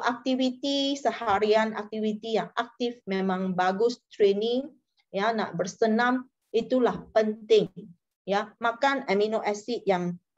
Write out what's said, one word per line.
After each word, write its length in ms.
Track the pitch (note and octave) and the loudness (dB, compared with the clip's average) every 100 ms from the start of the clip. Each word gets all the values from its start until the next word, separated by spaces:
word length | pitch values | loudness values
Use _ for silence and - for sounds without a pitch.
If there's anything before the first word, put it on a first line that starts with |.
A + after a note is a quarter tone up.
| - | 0
aktiviti 880 | B3 C4 B3+ C4 B3+ C#4+ C#4 C#4 | -2 0 0 0 -2 -2 -2 0
seharian, 800 | C#4 A#3 A3 A#3 G3 G#3+ G#3+ A3 | -2 -4 -2 0 2 4 2 2
aktiviti 640 | G#3+ G#3 A3 G#3+ G#3+ A3+ G#3+ | -4 -8 -4 -4 -4 -2 -2
yang 160 | F3 | -2
aktif 480 | - B3 - A#3+ A#3+ - | -4 -6 -4 -6 -6 -6
memang 480 | F#3+ F#3+ F#3 F#3+ F3+ | -2 0 -2 -2 0
bagus 400 | F3+ F#3+ A#3 B3 _ | 0 2 0 0 _
training. 560 | - G3+ G3+ A3+ B3 C#4+ - _ _ _ | 2 2 4 0 -2 -4 -10 _ _ _
Ya, 240 | F#3+ G#3+ | -4 -2
nak 240 | A3+ F#3+ E3+ | -2 -2 -4
bersenam 720 | F#3 - A3+ A3 A#3+ B3+ B3+ _ _ | -6 0 0 2 2 0 -4 _ _
itulah 520 | A3+ A3+ B3+ A3+ E3+ - | -4 0 2 0 -2 -2
penting. 640 | A3 G#3+ G#3+ G#3+ G#3+ E3+ - - - _ _ - | 0 0 0 2 4 4 -4 -20 -20 _ _ -4
Ya, 280 | G3 - - | -2 -4 -4
makan 480 | A#3 A3+ C#4 C#4 C4 | -4 0 0 0 0
amino 400 | G3 G#3+ A3 - | 0 2 0 -2
acid 400 | G#3 - A#3 - | -4 -4 -4 0
yang, 320 | F3+ F3 F3 _ | 0 0 -6 _